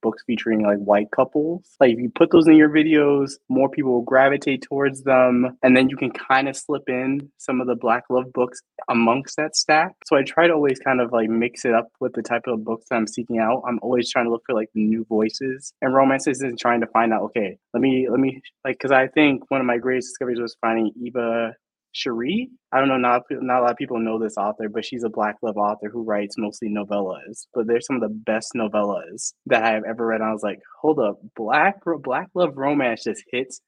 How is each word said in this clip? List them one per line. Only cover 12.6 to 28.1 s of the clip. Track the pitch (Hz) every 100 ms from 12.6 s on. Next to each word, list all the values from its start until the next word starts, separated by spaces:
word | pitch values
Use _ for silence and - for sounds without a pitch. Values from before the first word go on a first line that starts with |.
books | 110 113 _
that | 120
I'm | 107
seeking | - 113 117
out. | 110 127 123
I'm | 117
always | 110 127 120
trying | 135 120
to |
look | 117 -
for, | 120
like, | 110
the | 110
new | 107 110 110
voices | 110 110 - 135 131 - _
and | 131
romances | 131 135 135 135 127
and | 135 113
trying | 123 120
to | 113
find | 113 117
out, | 110 104
okay, | - 95 - _ 120
let |
me, | 135 131 127
let | 123
me, | 135 135 - _ 135
like, | 127
'cause | 135
I | 135 131
think | - 151 135 -
one | 139
of | 127
my | 120
greatest | 123 127 -
discoveries | - 127 120
was | 117 -
finding | 117 113 110 113
Eva | 123 123 117 117 113 113 _ _ _
Cherie. | - - 117 123 202 254 _ _
I | 131
don't | 139
know, | 131
not, | 123 123 123
not | 135 127 127
a |
lot | 120
of | 117
people | 135 123
know | 113 113
this | 110 107
author, | 101 107 110
but | 110 101
she's | 123
a | 113
Black | 107 107 107
love | 113 104
author | 104 107 104
who | 117
writes | 113 104 101 -
mostly | 107 - 110
novellas. | 104 101 101 95 92 - 110 -
But | - 110
they're | 117
some | 120 131
of |
the |
best | 110